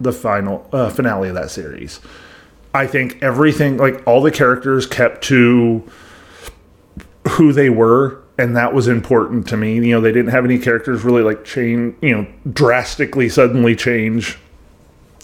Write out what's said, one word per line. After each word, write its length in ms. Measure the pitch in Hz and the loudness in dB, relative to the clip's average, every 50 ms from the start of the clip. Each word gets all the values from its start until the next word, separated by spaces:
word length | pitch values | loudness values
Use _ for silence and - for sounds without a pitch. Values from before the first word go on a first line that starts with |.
the 140 | 123 127 120 | -4 -4 -4
final, 540 | - - 113 101 101 98 98 98 - - - | -4 -2 -2 -2 -2 -2 -4 -6 -8 -10 -6
uh, 180 | - 135 123 104 | -4 -2 -2 -2
finale 380 | - - 127 120 107 95 95 95 | -2 -2 -2 -2 -2 -2 -4 -6
of 80 | 90 | -6
that 160 | 90 76 - | -8 -8 -8
series. 480 | - - 82 76 67 - 62 71 - - - - - - - - - - - _ _ _ - - - | -10 -12 -14 -14 -14 -14 -16 -16 -18 -20 -20 -20 -20 -20 -20 -20 -20 -20 -20 _ _ _ -20 -8 -4
I 140 | 135 135 127 | -4 -4 -2
think 340 | - 135 131 123 - - | -2 -4 -4 -4 -6 -6
everything, 540 | - 135 120 127 151 156 147 151 147 143 135 | -4 -4 0 2 2 0 2 0 0 -2 0
like, 260 | 123 139 135 127 - - 123 | 0 0 0 -2 -2 0 2
all 140 | 117 120 | 2 4
the 100 | 135 156 | 4 2
characters 540 | 156 - 147 123 127 123 - 135 135 131 127 | 2 2 2 2 2 0 0 -2 -2 -2 -2
kept 400 | - - - 123 117 - - - | -4 -2 0 0 0 0 -4 -4
to 580 | - 139 127 120 120 123 123 117 117 113 110 - - - - - - - - - - - - - - - _ _ _ _ _ _ _ - - - - - _ - - | 0 4 4 6 6 4 4 2 2 0 -2 -4 -10 -20 -20 -20 -20 -20 -20 -20 -20 -20 -20 -20 -20 -20 _ _ _ _ _ _ _ -20 -20 -20 -20 -20 _ -6 -4
who 200 | - - 165 151 | 2 4 4 4
they 180 | 135 143 143 131 | 6 4 4 2
were, 540 | 117 110 113 113 120 131 139 131 131 - - _ - - | 4 4 4 4 4 4 2 0 -4 -10 -20 _ -6 -4
and 180 | 123 120 120 | -2 0 0
that 180 | 120 120 117 - | 0 0 0 0
was 140 | 135 113 117 | 0 2 2
important 600 | 117 117 - - 131 113 104 - 120 117 98 - | 0 0 0 0 2 2 2 0 -2 -6 -4 -4
to 80 | 117 107 | -4 -4
me. 180 | 107 107 110 | -2 -2 -2
You 200 | 117 120 120 117 | 0 0 2 2
know, 60 | 113 | 2
they 120 | 110 113 110 | 2 2 2
didn't 180 | 123 120 120 | 2 0 0
have 140 | 127 127 127 | 0 0 0
any 120 | 123 127 120 | 2 0 0
characters 460 | - 127 117 113 - - 123 107 104 | 0 0 -2 -2 -2 -4 -6 -4 0
really, 180 | 123 123 120 | 2 2 4
like, 220 | 110 107 107 107 - | 4 2 0 -4 -8
change, 520 | - - 135 120 117 117 120 120 117 - - | -10 -6 -4 -4 -2 -2 -2 -4 -6 -6 -4
you 140 | - 147 120 | -2 -2 0
know, 120 | 104 101 - - - - 139 | 0 -2 -8 -12 -12 -12 -10
drastically 760 | - - 147 120 120 127 120 - - - 147 131 - 139 123 113 | -2 0 0 2 2 0 -4 -6 -6 -6 -6 -4 -2 -2 -2 0
suddenly 480 | - 147 131 120 127 131 120 117 117 | 2 2 2 2 4 2 2 2 2
change 600 | 113 - 123 120 113 110 110 110 117 107 - - - _ _ _ - - _ _ _ _ _ _ _ _ _ _ - | 0 -2 -2 -2 -2 -2 -2 -2 -4 -4 -6 -10 -14 _ _ _ -20 -20 _ _ _ _ _ _ _ _ _ _ -16